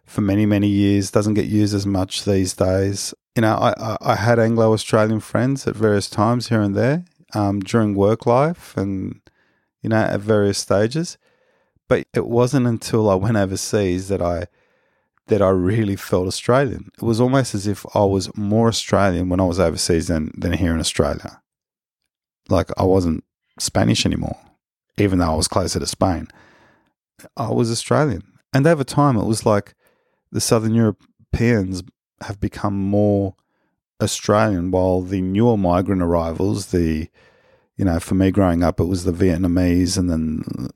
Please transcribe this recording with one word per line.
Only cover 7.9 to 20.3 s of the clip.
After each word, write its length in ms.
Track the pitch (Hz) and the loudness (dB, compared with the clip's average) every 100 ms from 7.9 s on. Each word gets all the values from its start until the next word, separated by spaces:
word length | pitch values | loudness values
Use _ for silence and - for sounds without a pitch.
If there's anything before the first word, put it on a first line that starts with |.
work 300 | 98 98 113 | 2 2 2
life 520 | 120 120 151 175 - - | 2 2 2 -2 -10 -6
and, 440 | 98 95 98 - _ _ _ _ _ _ | -4 -4 -8 -12 _ _ _ _ _ _
you 80 | 107 | -2
know, 100 | 110 | 0
at 200 | 104 101 | 0 -2
various 380 | 104 107 101 98 | 0 2 2 -2
stages. 600 | - 98 113 147 175 - _ _ _ _ _ _ - | -2 0 0 -2 -8 -10 _ _ _ _ _ _ -2
But 200 | 113 - | -2 -2
it 120 | 120 - | -4 -2
wasn't 400 | 117 123 143 123 | 0 2 2 0
until 440 | 113 - 113 107 | -2 -2 0 2
I 40 | |
went 220 | 95 113 110 | 2 0 0
overseas 720 | 95 95 - 110 98 90 95 | -2 -4 -4 -2 0 -2 -4
that 140 | 95 | -4
I, 240 | 90 85 87 _ _ _ _ _ _ _ - | -2 -4 -8 _ _ _ _ _ _ _ -2
that 160 | 104 | 2
I 80 | 95 | 4
really 460 | 95 90 113 104 98 | 4 2 0 0 -2
felt 300 | - 92 92 | -2 -2 -2
Australian. 640 | - - 127 135 - - - | -4 0 2 0 -4 -12 -6
It 60 | |
was 180 | 113 113 | -2 0
almost 340 | 123 135 127 | 2 2 0
as 120 | 104 104 | -4 -4
if 180 | 95 - | -6 -4
I 100 | 98 | 0
was 300 | 101 98 101 | 2 2 -2
more 340 | 107 101 107 117 | -6 0 2 2
Australian 600 | 104 - 98 98 87 90 | 0 0 2 2 0 0
when 120 | 90 | 0
I 40 | |
was 160 | 92 87 | 0 2
overseas 480 | 85 78 - 85 82 | 0 0 0 0 0
than, 240 | 80 76 | -2 -4